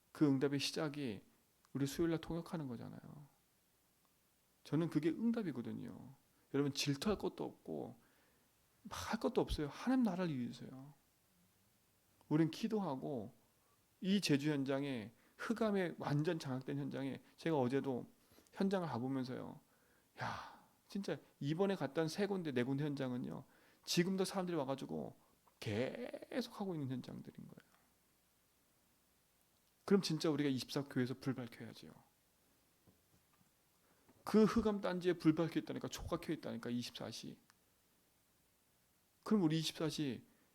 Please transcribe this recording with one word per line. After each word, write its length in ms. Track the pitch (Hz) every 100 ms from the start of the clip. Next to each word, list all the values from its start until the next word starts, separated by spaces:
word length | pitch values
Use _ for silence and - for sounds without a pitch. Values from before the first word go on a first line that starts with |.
| _
그 140 | - 151
응답의 340 | 135 139 139
시작이 600 | - - 160 143 135 107 - _ _ _ _
우리 120 | 131 139
수요일 240 | - 170
날 80 | 160
통역하는 480 | - 165 165 165 139
거잖아요. 600 | 117 104 104 - - 143 _ _ _ _ _ _ _ _ _ _ _ _ _
저는 240 | - 147 165
그게 220 | 156 160
응답이거든요. 1080 | - 226 233 190 120 113 110 98 - 123 135 _ _ _
여러분, 180 | 139 143
질투할 460 | - - 139 214 190
것도 260 | 180 -
없고 560 | - - - 151 - - _ _ _ _ _ _ _ _
막 280 | - - -
할 80 | 220
것도 200 | 262 233
없어요. 280 | 139 - 147
하나님 360 | - - 262
나라를 300 | 226 175 180
위해서요. 600 | 135 120 - - 131 139 - _ _ _ _ _ _ _ _ _ _ _ _ -
우린 220 | 151 160
기도하고 840 | - 220 214 185 131 151 135 98 - _ _ _ _ _ _
이 200 | 185 202
제주 300 | - 143 147
현장에 640 | 143 135 139 143 127 107 - _ -
흑암에 580 | - 226 220 202 175 -
완전 400 | 151 147 156 165
장악된 400 | 139 127 131 143
현장에 420 | 139 131 135 127 - -
제가 220 | 165 156
어제도 480 | 123 135 139 127 - - _ - -
현장을 340 | - 196 190 165
가보면서요. 720 | 120 131 135 123 117 95 92 - _ _ _ _ -
야, 460 | 120 107 - - - _ _
진짜 280 | 202 196 143 - _
이번에 360 | 143 160 196 185
갔던 320 | 139 165 160
세 180 | 170 202
군데, 260 | 190 160
네 100 | 123
군데 220 | 123 139
현장은요. 600 | 151 139 131 123 131 - - - - _
지금도 400 | - - 175 190
사람들이 320 | 208 196 180 170
와가지고 580 | 131 135 143 - - - _ _ _ _
계속 960 | - 104 131 - 247 - - - 233 -
하고 140 | 196
있는 140 | 165 135
현장들인 480 | 127 - - - -
거예요. 300 | - - - _ _ _ _ _ _ _ _ _ _ _ _ _ _ _ _ _ _ _ _ _
그럼 180 | - 196
진짜 260 | - 156 170
우리가 200 | 143 147
이십사 380 | 131 - 151 135
교회에서 260 | 135 123
불 180 | 131 -
밝혀야지요. 580 | 127 117 - 110 - 80 - - _ _ _ _ _ _ _ - _ _ _ _ _ _ _ _ _ _ _ _ _
그 200 | - 208
흑암 360 | 214 233 220 202
단지에 320 | 185 180 180
불 200 | 165 160
밝혀 260 | 156 165 160
있다니까, 260 | - 131 131
초가 300 | - - 170
켜 140 | -
있다니까, 380 | 151 110 117 120
이십사 400 | 123 120 - 110
시. 260 | 113 - - _ _ _ _ _ _ _ _ _ _ _ _ _ _ _ _ _ _
그럼 220 | - 220
우리 140 | 160 160
이십사 300 | 156 - 160
시 360 | 151 147 107 - _ _